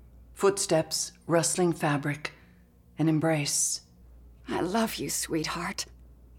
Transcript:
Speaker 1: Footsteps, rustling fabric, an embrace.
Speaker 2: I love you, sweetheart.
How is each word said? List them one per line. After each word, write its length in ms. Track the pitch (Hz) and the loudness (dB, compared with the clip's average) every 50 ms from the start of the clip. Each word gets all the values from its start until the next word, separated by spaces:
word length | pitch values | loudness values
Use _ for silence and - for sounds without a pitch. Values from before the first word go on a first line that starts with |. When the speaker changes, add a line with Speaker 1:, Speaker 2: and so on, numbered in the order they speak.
| - - - - - - - | -20 -20 -20 -20 -20 -18 -4
Speaker 1:
Footsteps, 760 | - 202 196 196 - - - 170 160 160 - - - - - - - - | 2 2 2 2 2 0 2 2 2 2 0 -2 -4 -4 -6 -10 -10 -4
rustling 460 | - 165 165 160 - - 185 180 170 | 0 2 2 2 2 2 2 2 2
fabric, 580 | 156 - - 151 147 139 143 147 147 - - - - - - - - - - _ _ - - - - - | 2 0 0 0 0 0 -2 -4 -6 -6 -8 -12 -14 -14 -20 -20 -20 -20 -20 _ _ -20 -20 -10 -4 0
an 100 | 151 160 | 2 2
embrace. 720 | 156 151 160 165 160 151 143 - - - - - - - - - - - - - - - - - - - - | 2 2 2 2 2 0 0 -2 -2 -2 -2 -2 -4 -6 -10 -14 -20 -20 -20 -20 -20 -20 -20 -20 -20 -16 -8
Speaker 2:
I 140 | - - 185 | -4 -2 -2
love 360 | - 185 190 226 226 214 - | -2 0 0 0 0 0 -2
you, 120 | - - 165 | -6 -6 -4
sweetheart. 800 | - - - - - 156 156 156 - 170 170 185 196 - - - - - - - - - - - - | -4 -4 -4 -2 -2 -2 -2 -4 -4 -6 -6 -6 -6 -8 -10 -10 -12 -20 -20 -20 -20 -20 -20 -20 -14